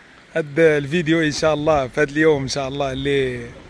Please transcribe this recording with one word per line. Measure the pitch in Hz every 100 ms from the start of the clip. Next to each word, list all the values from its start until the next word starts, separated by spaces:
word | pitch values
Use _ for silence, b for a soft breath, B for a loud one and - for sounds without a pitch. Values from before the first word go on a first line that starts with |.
| B B -
هاد | 165 151 143
الفيديو | 160 151 139 175 151 165
إن | 156
شاء | - 160
الله، | 147 151 151 127
في | -
هاد | 147
اليوم | 143 160 143
إن | 135
شاء | 143 135
الله | 143 139
اللي | 131 139 139 131 123 120 - -